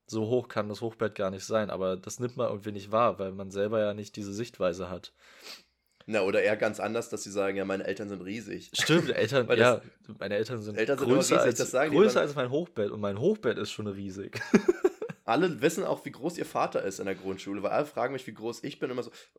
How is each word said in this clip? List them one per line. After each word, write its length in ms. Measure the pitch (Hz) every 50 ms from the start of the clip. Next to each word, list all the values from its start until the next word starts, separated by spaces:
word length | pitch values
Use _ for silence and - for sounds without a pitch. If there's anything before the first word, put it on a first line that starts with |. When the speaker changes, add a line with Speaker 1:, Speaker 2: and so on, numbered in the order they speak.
| _
Speaker 1:
So 200 | - 107 113 110 107
hoch 200 | 123 123 117 -
kann 200 | - 110 104 104
das 120 | 104 98
Hochbett 340 | 123 113 - - 113 107 -
gar 160 | - 98 95
nicht 140 | 98 95 -
sein“, 260 | - 110 110 107 95
aber 260 | - 90 92 92 92
das 220 | 92 92 107 - -
nimmt 160 | 123 123 123
man 120 | 131 120 113
irgendwie 240 | 110 101 101 110 101
nicht 180 | 101 95 101 104
wahr, 260 | 110 120 110 92 92
weil 100 | 98 95 95
man 180 | 98 98 95 95
selber 260 | 98 101 107 113 110
ja 140 | 104 104 101
nicht 220 | 104 104 - -
diese 160 | 113 104 98 98
Sichtweise 560 | 101 120 117 - - 95 90 85 90 90 90
hat. 220 | 90 87 - - _ _ _ - - - - - - - _ _ _ _ _ _ _ _ - -
Speaker 2:
Na, 120 | 110 107 95
oder 200 | 98 98 107 92
eher 140 | 101 110
ganz 240 | - 123 110 101 -
anders, 300 | 95 107 110 117 110 -
dass 120 | - 101 -
sie 80 | 104
sagen, 280 | 98 101 98 98 98 98
„Ja, 80 | 95
meine 180 | 98 98 98 92
Eltern 240 | - 98 95 107 101
sind 140 | 101 92 90
riesig.“ 480 | 92 104 120 104 101 95 90 - - -
Speaker 1:
Stimmt, 380 | - - - 156 175 170 135
Eltern, 360 | - - 101 113 135 135 120
Speaker 2:
<laughs> 20 | 110
Weil 100 | 123 110
das 100 | 113 123
Speaker 1:
ja, 140 | 120 - - - _ _ _ - 107 -
meine 180 | - 101 101
Eltern 260 | 104 110 - 127 113 104
sind 160 | 107 104 110
Speaker 2:
Eltern 200 | 110 123 139 131
sind 120 | 139 120
immer 60 | 123
Speaker 1:
größer 120 | 156 175 -
Speaker 2:
riesig, 140 | 151 131 120
Speaker 1:
als, 160 | 123 113 -
Speaker 2:
das 120 | 127 117
sagen 220 | - 127 143 156 147
die 40 |
Speaker 1:
größer 180 | 156 208 214 202
Speaker 2:
dann 80 | 190 156
Speaker 1:
als 120 | 151 139
mein 160 | 143 127 123
Hochbett 400 | 127 151 175 - - - 104 -
und 100 | - 107
mein 200 | 104 101 98 101
Hochbett 380 | 127 185 220 214 - 127 101 -
ist 120 | 101 -
schon 160 | - - 107 104
riesig. 520 | 98 98 98 98 92 101 98 - - 117 - - -
<laughs> 720 | - - - 349 - - 370 - - - - - _ -
Speaker 2:
Alle 340 | - 113 139 180 185 151 110
wissen 240 | 123 170 170 202 180
auch, 220 | 151 147 - -
wie 40 | 143
groß 280 | - - 120 147 - -
ihr 80 | -
Vater 360 | - - 120 143 175 - - -
ist 180 | 98 95 -
in 40 | 98
der 100 | 98 95
Grundschule, 480 | 90 92 95 95 92 - 98 101 101 95
weil 100 | 101 -
alle 120 | 117 147
fragen 300 | 147 - 117 117 131 139
mich, 120 | 127 -
wie 60 | - 110
groß 320 | 98 107 117 117 - -
ich 140 | - - -
bin, 120 | - 131
immer 120 | 123 123 117
so, 80 | 113 - - - _ _